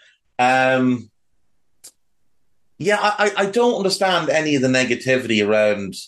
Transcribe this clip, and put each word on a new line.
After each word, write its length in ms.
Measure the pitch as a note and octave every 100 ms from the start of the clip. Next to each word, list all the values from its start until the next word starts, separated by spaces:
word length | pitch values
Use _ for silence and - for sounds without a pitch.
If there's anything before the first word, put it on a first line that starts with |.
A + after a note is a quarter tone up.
| _ _ _ -
Um, 760 | B2 C3 C3 C3 B2+ B2 G#2+ _ _ _ _ _ _ _ - _ _ _ _ _ _ _ _ -
yeah, 200 | F3 G#3
I, 320 | G#3 - G#3 -
I, 60 |
I 20 | G3
don't 320 | A3+ A#3+ A3
understand 520 | F#3+ - F#3+ F3 D3+
any 260 | D#3 D3+ C#3
of 80 |
the 40 | B2+
negativity 800 | C3 A#2+ A#2+ B2+ C3 A2+ A2 G#2
around 500 | G#2+ G#2+ G2+ G2 -